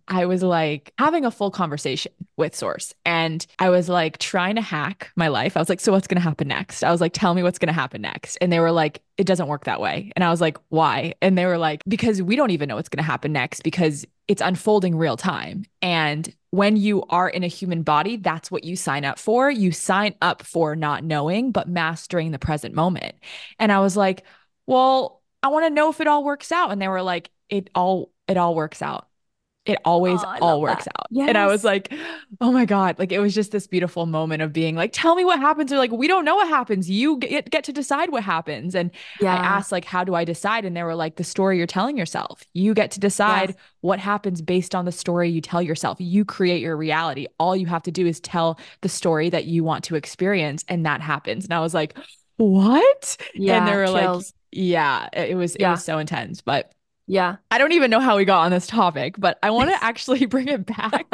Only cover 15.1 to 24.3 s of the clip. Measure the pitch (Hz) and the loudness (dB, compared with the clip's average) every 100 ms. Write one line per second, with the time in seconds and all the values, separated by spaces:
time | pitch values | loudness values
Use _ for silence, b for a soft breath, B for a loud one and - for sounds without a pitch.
15.1 | 117 190 160 71 - 202 _ 185 170 151 | 0 -4 -6 -8 -12 -14 _ -2 0 0
16.1 | 147 165 - _ 180 202 214 202 202 - | -2 -8 -14 _ 0 2 4 2 0 0
17.1 | 170 180 - 180 170 185 170 160 151 170 | 0 0 -2 -4 -4 -4 -2 2 2 0
18.1 | 233 180 160 - 180 160 185 - 139 139 | -2 -4 -4 -6 -8 -6 -6 -4 -4 -4
19.1 | - - 233 269 262 190 160 - 190 208 | -4 0 2 2 2 2 0 0 0 0
20.1 | - 175 - - 175 160 151 151 143 160 | 0 -2 -2 -6 -2 -2 0 -2 -4 -2
21.1 | 151 143 190 262 208 175 175 160 165 - | -2 0 -2 -2 -2 -2 -2 -2 -4 -6
22.1 | 180 160 147 - 151 - - 170 180 - | -4 -2 -4 -4 -4 -4 -2 0 -2 -6
23.1 | - B B B - 220 202 196 190 196 | -14 B B B -2 2 4 4 2 0
24.1 | 190 b | 0 b